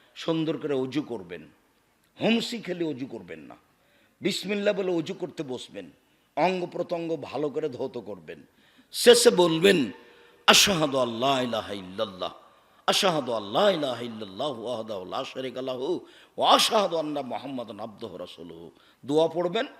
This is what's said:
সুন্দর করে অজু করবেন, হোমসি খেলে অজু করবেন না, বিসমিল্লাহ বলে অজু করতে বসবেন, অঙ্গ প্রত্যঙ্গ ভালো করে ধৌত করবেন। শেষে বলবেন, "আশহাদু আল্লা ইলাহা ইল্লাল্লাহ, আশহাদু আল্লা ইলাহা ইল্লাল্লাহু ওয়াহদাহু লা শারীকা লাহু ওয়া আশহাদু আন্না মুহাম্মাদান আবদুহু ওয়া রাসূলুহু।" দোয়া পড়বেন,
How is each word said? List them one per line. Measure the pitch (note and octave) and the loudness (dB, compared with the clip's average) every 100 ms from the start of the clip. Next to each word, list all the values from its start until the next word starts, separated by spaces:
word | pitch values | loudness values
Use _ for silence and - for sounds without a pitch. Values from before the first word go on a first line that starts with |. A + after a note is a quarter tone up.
| _ | _
সুন্দর | - - E3 D#3 D3 | -10 -2 0 0 -2
করে | D3 | -2
অজু | C3+ C3 C3+ | -2 -2 -2
করবেন, | C3+ A#2 F2 F2 D2+ _ _ _ _ _ _ - | -4 -8 -10 -14 -16 _ _ _ _ _ _ -2
হোমসি | F#3 A3+ A3+ A#3 | 0 2 0 -8
খেলে | E3+ F3 | -6 -4
অজু | E3 C3 B2+ | -4 -4 -8
করবেন | A2 F2 D#2+ | -12 -14 -16
না, | C2 A#1+ _ _ _ _ _ - | -16 -20 _ _ _ _ _ -6
বিসমিল্লাহ | D#3+ - F3+ G#3 G3+ | -4 -4 -4 -2 0
বলে | F#3+ F#3 | 0 0
অজু | E3+ D3 | -2 -2
করতে | - E3+ - | -6 -10 -8
বসবেন, | D3 B2 - G2 F2 - _ _ _ - | -8 -8 -10 -16 -16 -20 _ _ _ 0
অঙ্গ | E3+ F#3 E3+ | 2 0 -4
প্রত্যঙ্গ | E3+ - E3+ E3+ D#3+ | -6 -4 -4 -4 -6
ভালো | G#2+ B2 D3+ | -6 -4 -4
করে | C3+ D3+ | -4 -6
ধৌত | A#2+ B2+ A#2+ | -4 -6 -8
করবেন। | G#2 F#2+ D#2 D#2+ - _ _ _ _ | -12 -14 -14 -18 -18 _ _ _ _
শেষে | - A#3+ A#3+ A#3+ | 4 8 10 10
বলবেন, | F#3 F3 D#3+ F#3+ F3+ A2+ - - - - _ - | 8 4 6 6 6 4 -4 -18 -20 -20 _ 6
"আশহাদু | G#3+ - F3 D3+ C3+ | 6 6 4 2 2
আল্লা | A#2+ A2+ C3 C3+ | 0 0 0 2
ইলাহা | B2+ A2 F#2+ | 0 -4 -6
ইল্লাল্লাহ, | G#2 F#2 F#2+ G#2+ F2+ E2+ - - _ _ _ - | -8 -10 -6 -6 -4 -8 -8 -20 _ _ _ 0
আশহাদু | G3 G3+ D#3 B2 | 2 2 2 0
আল্লা | A2+ G2+ B2+ G3+ | -4 -2 2 4
ইলাহা | F3 C#3+ A#2 | 4 0 -4
ইল্লাল্লাহু | A#2+ A2 G#2 F#2+ D3 A#2+ | -8 -10 -12 -6 -6 -6
ওয়াহদাহু | A2+ A#2 A2 G2+ | -6 -6 -6 -8
লা | F#2 G2 | -6 -8
শারীকা | C3+ C3 C3 A#2+ | -8 -8 -8 -8
লাহু | C3 B2+ C#3 E3 - - - - | -6 -6 -4 -4 -6 -20 -14 0
ওয়া | C#3+ | 4
আশহাদু | - - A3 F#3+ E3 | 6 6 2 0 -2
আন্না | D3+ D3 | -4 -6
মুহাম্মাদান | B2+ A2 B2+ C3 A2 G#2 | -6 -8 -8 -8 -10 -10
আবদুহু | A2+ G2+ A2 | -12 -12 -12
ওয়া | F2+ F2+ | -10 -14
রাসূলুহু।" | - E2+ E2 E2 - _ _ A#2 | -14 -16 -16 -18 -20 _ _ 0
দোয়া | D3+ E3 | 2 2
পড়বেন, | E3 F3 G3+ C#4+ - | 0 -2 -2 -6 -10